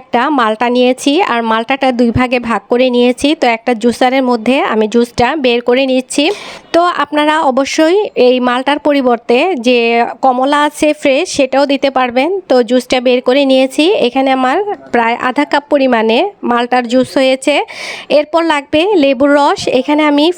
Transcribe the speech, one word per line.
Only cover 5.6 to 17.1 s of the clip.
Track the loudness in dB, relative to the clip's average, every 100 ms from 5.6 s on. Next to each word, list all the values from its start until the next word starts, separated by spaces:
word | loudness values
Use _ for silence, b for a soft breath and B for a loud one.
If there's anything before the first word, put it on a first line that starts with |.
করে | 0 0 0
নিচ্ছি। | -2 -2 -2 -2 -4 B B -2
তো | 0 0 -2
আপনারা | -2 0 0 0 0
অবশ্যই | 0 -2 0 2 2 0 0 2
এই | 2
মালটার | 0 -2 -2 -2
পরিবর্তে | 0 0 0 -2 0 0 0 -2 0
যে | 0 0 0 -2 0
কমলা | 0 0 0 0 0
আছে | 0 -2
ফ্রেশ, | 0 0 0 -2 -2
সেটাও | 0 0 0
দিতে | 0 0
পারবেন। | 0 0 0 -2 -4 -2
তো | -2
জুসটা | 0 0 0 -2
বের | 0 0
করে | 2 0 2
নিয়েছি। | 2 2 0 0 0 0
এখানে | 0 0 0
আমার | 0 -2 -4 -8 -4
প্রায় | -2 0 -2
আধা | -2 -2 -2
কাপ | -2 0
পরিমাণে | 0 2 2 2 0 -2 -4
মালটার | -4 -2 0 -2 0
জুস | -2 0